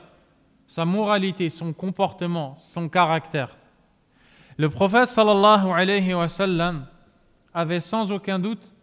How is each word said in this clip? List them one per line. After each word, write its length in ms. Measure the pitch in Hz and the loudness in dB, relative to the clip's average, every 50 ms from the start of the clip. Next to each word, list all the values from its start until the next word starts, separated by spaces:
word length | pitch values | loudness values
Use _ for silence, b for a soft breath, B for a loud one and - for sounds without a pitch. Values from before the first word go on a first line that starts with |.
| - - _ _ _ _ _ _ _ _ _ _ _ | -14 -20 _ _ _ _ _ _ _ _ _ _ _
sa 180 | _ - 165 165 | _ -8 -4 -2
moralité, 640 | 170 190 214 214 208 208 196 190 190 180 190 175 156 | -2 0 0 0 2 0 0 0 -2 -2 -4 -4 -4
son 240 | - - 165 165 | -4 -6 -8 -10
comportement, 840 | 147 - 185 190 185 - 196 185 - - 175 175 175 165 147 135 139 - | -8 -8 -8 -8 -2 -2 -2 -4 -2 -6 -6 -4 -4 -4 -6 -8 -12 -18
son 300 | - - - 175 170 151 | -20 -14 -10 -8 -8 -2
caractère. 680 | - 185 175 156 165 160 - - - 147 123 - - _ _ _ _ _ _ _ _ _ _ b b b b b b b b b b | 0 2 2 2 0 -2 -4 -4 -6 -6 -6 -6 -12 _ _ _ _ _ _ _ _ _ _ b b b b b b b b b b
Le 120 | - 151 151 | -4 -4 -2
prophète 400 | - - 196 190 208 247 254 247 | 0 0 0 4 4 4 2 4
sallallahu 640 | - 220 214 214 208 196 202 214 214 202 190 185 | 2 2 4 4 6 6 6 6 6 6 4 2
alayhi 420 | 170 170 185 190 208 202 185 185 | 0 0 2 2 2 0 0 0
wa 160 | 180 175 170 156 | 0 0 -2 -2
sallam 580 | - - 196 190 175 165 170 180 170 143 131 - _ _ _ _ _ _ _ _ _ _ _ _ - | -2 -2 -2 0 0 0 -2 -2 -4 -6 -10 -14 _ _ _ _ _ _ _ _ _ _ _ _ -6
avait 260 | 170 170 156 175 170 | -4 -2 -2 -2 -4
sans 320 | - - 226 226 220 190 | -4 -4 -4 -4 -2 -4
aucun 260 | 208 185 - 196 190 185 | -4 -6 -4 -4 -4 -2
doute 340 | 180 214 226 - - - _ _ | -2 -4 -6 -8 -12 -20 _ _